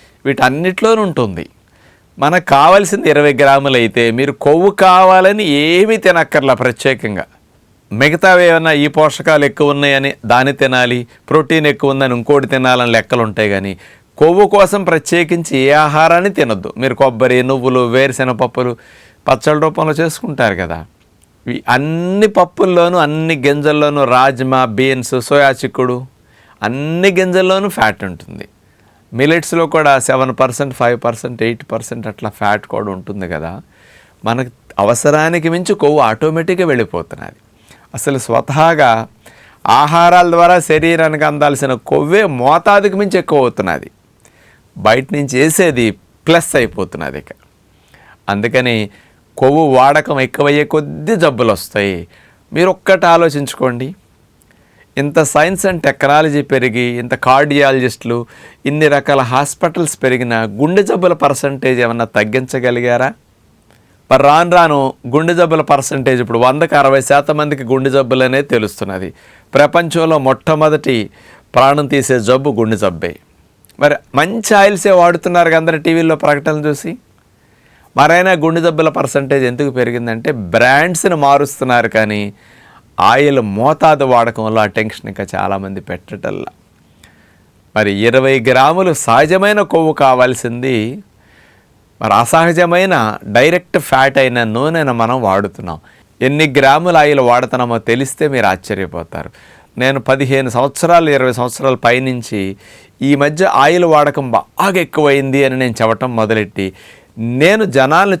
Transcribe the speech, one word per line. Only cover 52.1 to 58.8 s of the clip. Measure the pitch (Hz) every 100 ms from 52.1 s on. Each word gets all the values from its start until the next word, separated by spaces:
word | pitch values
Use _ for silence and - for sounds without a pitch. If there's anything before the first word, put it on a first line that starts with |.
| _ _ _ _
మీరు | 151 180
ఒక్కటి | 185 - 190 175
ఆలోచించుకోండి, | 165 170 147 139 - 131 120 131 196 _ _ _ _ _ _ _ _ _ -
ఇంత | 143 151
science | 147 151 165 190 196
and | 175
technology | 143 - 139 151 156 147
పెరిగి, | 139 135 123 113 120 120
ఇంత | 120
కార్డియాలజిస్టులు, | 123 131 135 151 143 139 135 127 - 120 117 117 - - _ -
ఇన్ని | 147